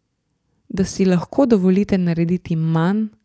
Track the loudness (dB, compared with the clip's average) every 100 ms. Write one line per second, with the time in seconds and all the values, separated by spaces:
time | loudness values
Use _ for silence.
0 | _ _ _ _ _ _ -10 -4 -4 0
1 | 0 0 -2 0 2 4 2 2 0 0
2 | 0 0 -2 -2 -4 -4 0 0 0 -2
3 | -4 _